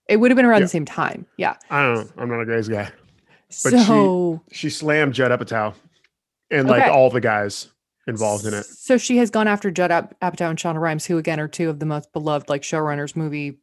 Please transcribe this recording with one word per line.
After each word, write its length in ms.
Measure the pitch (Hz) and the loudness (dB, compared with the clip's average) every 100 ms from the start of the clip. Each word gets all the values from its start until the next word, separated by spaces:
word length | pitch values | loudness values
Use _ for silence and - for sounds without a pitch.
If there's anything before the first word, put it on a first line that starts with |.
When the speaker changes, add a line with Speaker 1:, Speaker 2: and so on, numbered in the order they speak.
| - | 0
Speaker 1:
It 80 | 214 | 4
would 120 | 247 | 6
have 60 | 254 | 6
been 100 | 247 | 6
around 140 | 220 | 6
Speaker 2:
Yeah. 60 | 180 | 4
Speaker 1:
the 40 | |
same 120 | 170 | 0
time. 420 | 147 - 147 - 175 - | -4 -4 -6 -6 -14 -6
Yeah. 180 | 180 - _ | -4 -4 _
Speaker 2:
I 140 | 143 | 0
don't 120 | 131 117 | 0 0
know. 260 | 104 - | -4 -10
I'm 80 | 120 | -6
not 120 | 117 | -6
a 40 | 113 | -2
Grey's 220 | 117 110 | -4 -2
guy. 240 | 107 98 - _ _ _ _ _ - | -4 -6 -12 _ _ _ _ _ -6
But 60 | 139 | 2
she 80 | 247 | 4
Speaker 1:
So 640 | 214 220 190 180 175 160 - | 6 6 4 2 -2 -4 -10
Speaker 2:
she 180 | - 156 | -10 -8
slammed 440 | - 151 151 143 | -4 0 2 2
Judd 180 | 123 127 | 2 0
Apatow 420 | 123 110 113 107 - _ _ _ _ _ _ _ | 0 -2 -4 -4 -8 _ _ _ _ _ _ _
and, 160 | 147 131 | 0 4
like, 140 | 127 | 4
Speaker 1:
Okay. 100 | 254 | 6
Speaker 2:
all 180 | 139 131 | 6 4
the 120 | 120 | 2
guys 480 | 113 107 101 - - _ _ _ - | 0 -2 -4 -8 -14 _ _ _ -10
involved 400 | 110 107 104 107 | -4 -2 -2 -4
in 80 | |
it. 120 | 104 - | -6 -8
Speaker 1:
So 320 | - - 247 | -12 0 0
she 180 | - 247 | 2 2
has 100 | 226 | 2
gone 180 | 220 214 | 0 0
after 240 | 208 202 | 0 -2
Judd 180 | 170 175 | -2 0
Ap-, 300 | 170 - - | 0 -2 -6
Apatow 300 | 180 165 170 | -8 -4 -4
and 100 | 165 | -4
Shonda 220 | 175 156 | -4 -2
Rhimes, 240 | 165 156 - | -2 -4 -2
who 120 | 165 | -4
again 220 | 160 151 | -2 -4
are 80 | 151 | -6
two 220 | - 165 | -4 -4
of 100 | 147 | -4
the 60 | 156 | -4
most 260 | 151 - | -6 -6
beloved, 380 | 160 151 147 139 | -6 -4 -4 -2
like, 140 | 139 | -6
showrunners, 520 | - 160 151 143 143 165 | -4 -4 -2 -4 -6 -6
movie 440 | 156 147 143 139 | -6 -6 -8 -12